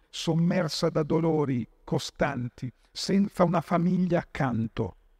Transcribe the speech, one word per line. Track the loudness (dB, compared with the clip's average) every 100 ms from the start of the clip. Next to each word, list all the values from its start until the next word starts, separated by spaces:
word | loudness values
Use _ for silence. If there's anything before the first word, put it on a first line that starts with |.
| _
sommersa | -6 -2 2 2 2 -2 0 0
da | 0
dolori | 0 2 2 2 0 -2 -4 _
costanti, | -4 -4 -4 -2 -2 -2 -8 -8 -12 -12 _
senza | -8 0 2 2 2
una | 2 2
famiglia | 0 0 2 2 2 0
accanto, | -2 -4 -2 -2 -4 -4 -6 -8 _ _